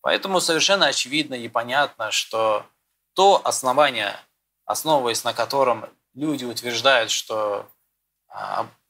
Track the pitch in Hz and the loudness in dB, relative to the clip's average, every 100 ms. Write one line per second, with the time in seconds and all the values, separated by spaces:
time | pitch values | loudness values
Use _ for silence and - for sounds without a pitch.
0 | - 262 302 185 170 160 165 196 151 131 | -2 -2 0 0 2 2 2 2 2 0
1 | 127 151 147 127 117 117 120 135 143 - | -2 -2 -4 -6 -6 -4 -2 0 0 -2
2 | 107 - - 113 110 104 - _ _ _ | -4 -4 -2 0 0 0 -4 _ _ _
3 | _ - 196 185 - - 131 131 143 117 | _ 4 6 6 2 -2 2 4 4 2
4 | 101 101 - _ _ _ - 104 156 147 | -4 -6 -14 _ _ _ -6 -4 2 2
5 | 120 110 120 113 113 139 127 117 104 _ | 2 -2 -2 -2 0 2 2 0 -4 _
6 | _ 127 156 139 123 110 123 117 131 127 | _ -8 -4 -4 -6 -8 -6 0 2 4
7 | 107 - - 110 104 101 107 _ _ _ | 2 -4 -4 -4 -2 -4 -8 _ _ _
8 | _ _ _ 104 101 104 113 - | _ _ _ -14 -8 -6 -6 -12